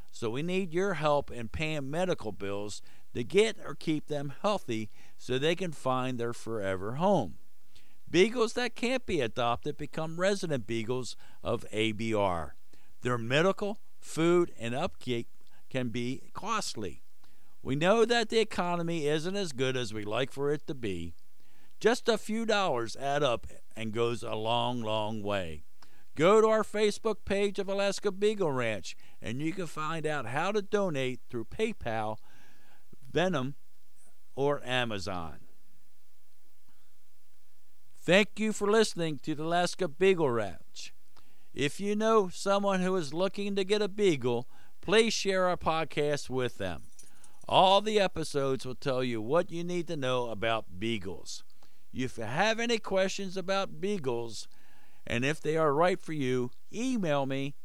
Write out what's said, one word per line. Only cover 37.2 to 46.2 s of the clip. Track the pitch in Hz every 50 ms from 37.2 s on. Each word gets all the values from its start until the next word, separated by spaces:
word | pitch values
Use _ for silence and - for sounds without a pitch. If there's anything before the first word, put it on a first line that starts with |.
| - - - - - - - - - - - - - - - -
Thank | - - 175 202 214 - - -
you | 214 220 208
for | - 208 196
listening | 208 226 214 - - 170 165 160 151 131 -
to | - 156
the | 139 156
Alaska | 165 170 175 175 175 - - 185 160
Beagle | - - 190 196 190 165 156 135
Ranch. | 117 117 104 95 82 - - - - - - - - - - - - - - - - - - -
If | - - - 147 - -
you | 196 202 208
know | 208 214 226 226 220 196 180
someone | - - - 196 196 202 202 202 196 185
who | 180 185 185
is | 190 165 131
looking | 151 165 185 196 - 202 202 202 202
to | 196 196
get | 190 208 208
a | 208 196
beagle, | 196 214 208 190 156 135 117 123 120 117 123 - - - - - - -
please | - - 190 220 233 226 -
share | - - 196 190 185 185 180
our | 175 165
podcast | - 165 160 160 160 147 - 160 147 147 147 143